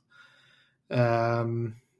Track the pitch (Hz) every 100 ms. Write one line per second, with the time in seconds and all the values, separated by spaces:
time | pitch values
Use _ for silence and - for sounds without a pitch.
0 | _ _ - _ _ _ _ _ _ 123
1 | 120 117 117 117 117 117 117 110 _